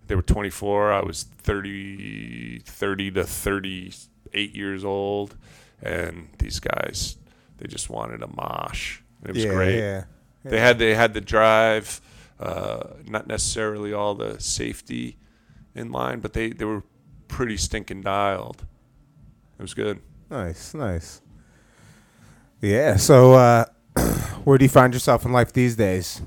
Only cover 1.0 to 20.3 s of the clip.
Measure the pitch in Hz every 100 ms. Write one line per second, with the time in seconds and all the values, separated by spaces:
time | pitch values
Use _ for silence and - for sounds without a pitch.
1 | 95 - - - - 101 98 98 98 98
2 | 101 107 113 117 117 117 - - 101 98
3 | 98 92 85 - 101 98 95 92 92 -
4 | - _ - 101 104 101 98 95 98 98
5 | 98 101 101 - - - _ _ - 85
6 | 85 85 82 - - - - - - -
7 | - - - _ _ - - - - 55
8 | 57 57 57 - - 50 50 - - -
9 | _ _ - 95 107 92 95 113 101 98
10 | 87 _ _ _ 135 113 120 113 113 110
11 | 117 107 95 110 110 110 113 110 101 -
12 | _ - - _ - 85 52 57 - -
13 | - 107 - 110 - 113 107 107 104 104
14 | 104 101 53 55 - - 58 - - 60
15 | 60 - _ _ _ - - - 117 127
16 | 127 123 107 - 113 117 107 104 - _
17 | _ - _ - 123 101 - 110 95 95
18 | 98 98 101 95 57 - - _ _ _
19 | _ _ - _ _ - 95 - 107 101
20 | - - _